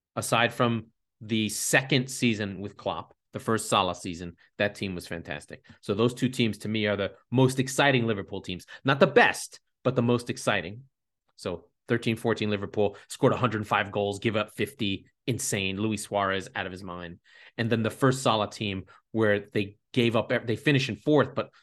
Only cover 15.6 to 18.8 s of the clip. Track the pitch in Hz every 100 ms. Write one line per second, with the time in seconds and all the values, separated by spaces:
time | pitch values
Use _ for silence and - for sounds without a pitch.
15.6 | 95 95 110 104 - 101 98 95 90 104
16.6 | 92 92 95 87 85 87 _ - - -
17.6 | 113 113 107 - 135 131 123 110 101 -
18.6 | 107 95